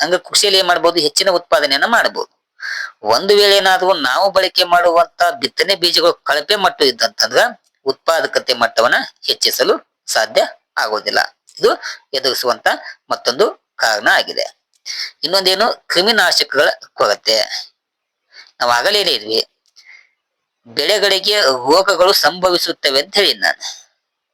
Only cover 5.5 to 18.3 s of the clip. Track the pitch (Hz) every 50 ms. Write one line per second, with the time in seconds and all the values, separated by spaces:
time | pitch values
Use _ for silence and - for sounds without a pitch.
5.5 | - - 156 185 196 170 170 170 165 170 160 170 160 - _ - 143 143 151 -
6.5 | 208 208 190 175 - - 151 131 117 113 117 110 - - 131 127 123 156 214 240
7.5 | 226 - _ _ _ _ _ 135 131 - _ - 165 160 143 139 - 127 117 -
8.5 | 123 120 117 113 - - 113 127 175 233 - - - _ - - 240 - - -
9.5 | - - 127 180 277 - - _ _ _ _ - - 120 110 110 113 190 330 -
10.5 | - - _ _ _ - 135 110 107 107 107 104 107 - - - - _ _ _
11.5 | _ - - 233 330 - - - - - _ _ - 135 127 131 117 - - 120
12.5 | 113 110 - 196 233 - - - - - _ _ 123 - - 123 120 143 208 -
13.5 | - - _ _ _ - 127 117 107 104 113 170 - 127 - - - - - -
14.5 | - _ _ _ _ _ _ - - - - - - _ - 156 185 196 190 185
15.5 | 190 190 220 247 - - _ _ - 170 185 220 233 208 185 170 151 - - -
16.5 | - 135 156 185 - - - - _ - 131 107 101 - _ 107 110 110 - -
17.5 | - - - - _ _ _ _ _ _ _ _ _ _ _ _